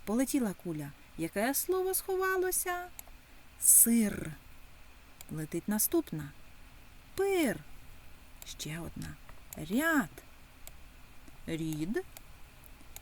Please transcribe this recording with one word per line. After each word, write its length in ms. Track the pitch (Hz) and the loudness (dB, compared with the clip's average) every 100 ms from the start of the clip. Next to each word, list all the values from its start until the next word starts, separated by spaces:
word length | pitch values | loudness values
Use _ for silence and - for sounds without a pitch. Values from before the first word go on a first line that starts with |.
| - | 0
полетіла 480 | 226 269 285 214 175 | 2 4 2 2 -2
куля. 280 | 175 156 143 - - - | -4 -4 -6 -10 -14 -6
Яке 360 | 165 196 240 | -2 2 2
слово 400 | 277 - 370 370 | 2 2 2 2
сховалося? 920 | 370 - 370 381 381 370 359 359 359 359 - - - - - - - | 0 0 2 4 4 2 0 0 -2 -6 -12 -16 -18 -18 -20 -18 2
Сир. 720 | - - 233 233 208 - 156 151 - - - - - - - - - | 8 10 10 8 4 2 -4 -8 -12 -16 -16 -16 -18 -18 -20 -18 -8
Летить 360 | 151 156 170 - | -6 -4 -2 0
наступна. 640 | 214 - 339 - 156 147 - - - - - - - - - | 2 4 4 2 -2 -6 -10 -16 -16 -16 -16 -18 -18 -8 0
Пир. 420 | 392 370 269 156 - - - - - - - - - | 4 6 4 2 -4 -14 -14 -16 -16 -16 -16 -14 -12
Ще 340 | - 151 165 | -8 -6 -6
одна. 280 | 156 - - 151 - - - - | -6 -8 -8 -10 -14 -14 -12 -10
Ряд. 520 | 156 226 330 302 175 - - - - - - - - - - - - - - | 0 2 6 6 4 -4 -18 -20 -20 -16 -16 -14 -16 -16 -16 -16 -16 -14 -8
Рід. 560 | 160 160 151 165 330 - - - - - - - - - - | -4 -2 -2 0 -2 -4 -12 -16 -16 -16 -18 -18 -18 -16 -12